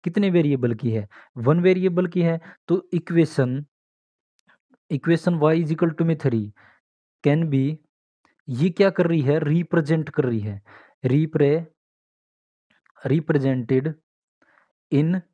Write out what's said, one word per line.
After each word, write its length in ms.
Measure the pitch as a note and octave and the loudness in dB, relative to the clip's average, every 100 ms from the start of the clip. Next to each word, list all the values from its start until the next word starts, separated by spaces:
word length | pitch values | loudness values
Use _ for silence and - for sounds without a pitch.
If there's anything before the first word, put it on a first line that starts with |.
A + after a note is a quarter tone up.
कितने 260 | - F#3+ G3+ | -4 -2 2
वेरिएबल 440 | F3 D3 C3+ A#2+ | 2 2 0 -2
की 180 | A2 A#2+ | -2 -4
है? 160 | A2 G#2 - - - | -4 -6 -18 -20 -4
वन 220 | A#2 E3 | 0 2
वेरिएबल 480 | F3+ F#3 F#3 F3 F3+ | 4 2 0 0 -2
की 140 | F3+ | 0
है। 180 | E3 E3 - - - | 0 -2 -8 -20 -4
तो 160 | F3 - | -4 -2
इक्वेशन, 720 | F3 - E3+ D#3+ - B2+ C3 D3 _ _ _ _ _ _ _ _ _ _ _ _ | -6 0 0 2 2 -2 -2 -8 _ _ _ _ _ _ _ _ _ _ _ _
इक्वेशन 480 | C#3+ E3 E3 - E3+ | -6 0 0 0 2
y 160 | D3+ D#3+ | 2 2
is 140 | D#3+ D#3+ | 0 0
equal 180 | E3+ D#3 | -2 0
to 100 | E3 | -2
में 120 | D#3 | 0
थ्री 280 | C#3 A2+ G#2+ - _ _ _ _ _ _ | 0 -2 -4 -12 _ _ _ _ _ _
can 240 | D3 D3+ E3 | 0 2 2
be, 160 | C#3 C3 D#3 _ _ _ _ _ _ - | 0 -2 -4 _ _ _ _ _ _ -10
ये 220 | A#2+ F3+ | -2 -2
क्या 200 | E3+ G3 | 0 -4
कर 180 | F#3 E3+ | 0 0
रही 140 | E3+ | 0
है? 180 | C3+ D3+ | 0 0
रिप्रेजेंट 680 | D#3 D#3+ E3+ E3+ C#3+ D#3+ D3 | 0 -2 0 -2 0 -2 -2
कर 160 | - C3 | -2 -2
रही 140 | A2+ | -2
है, 220 | G#2 G2+ _ - - _ C3 | -4 -10 _ -20 -20 _ 0
रिप्रे-, 600 | C#3+ D#3 D#3 C#3+ D#3 E3 _ _ _ _ _ _ _ _ _ _ _ _ _ C3 | 0 0 0 2 0 -4 _ _ _ _ _ _ _ _ _ _ _ _ _ -2
रिप्रेजेंटेड 880 | D3 D#3 D#3 C3+ B2+ A2+ C3 D3 D3+ _ _ _ _ _ _ _ _ _ | -2 2 0 2 -2 0 0 0 -10 _ _ _ _ _ _ _ _ _
in 280 | C#3 D#3 F#3 - | 0 2 -2 -6